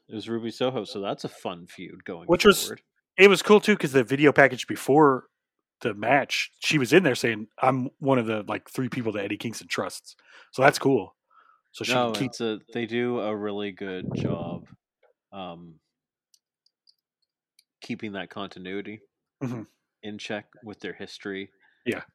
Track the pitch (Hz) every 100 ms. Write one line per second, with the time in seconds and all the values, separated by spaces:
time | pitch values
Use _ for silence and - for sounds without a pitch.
0 | _ 110 110 117 113 - 127 127 95 101
1 | 98 - - - 104 87 90 - 90 90
2 | - 87 85 170 202 - - 110 _ _
3 | _ - 196 185 - 208 214 202 151 135
4 | 110 139 147 135 135 123 - 104 - 143
5 | 143 127 - _ _ _ _ _ 120 101
6 | 110 139 120 - - - - 151 117 165
7 | 165 120 120 107 110 - 131 131 127 -
8 | 135 127 113 107 98 123 - - 127 -
9 | 113 101 104 101 120 - 127 - 95 -
10 | - - _ - _ - 139 - 139 123
11 | 90 _ _ _ _ _ _ - 110 127
12 | 120 107 131 - 113 107 _ 120 110 120
13 | 123 120 107 104 104 101 104 92 98 92
14 | - - - 85 82 85 - - _ _
15 | _ _ _ 98 90 85 85 78 _ _
16 | _ _ _ _ _ _ _ _ _ _
17 | _ _ _ _ _ _ _ _ - 117
18 | 110 98 92 107 92 92 90 98 101 113
19 | _ _ _ - 127 120 104 _ _ _
20 | 104 104 - 104 - _ 110 98 92 87
21 | 98 - 101 95 98 _ _ _ 123 107
22 | -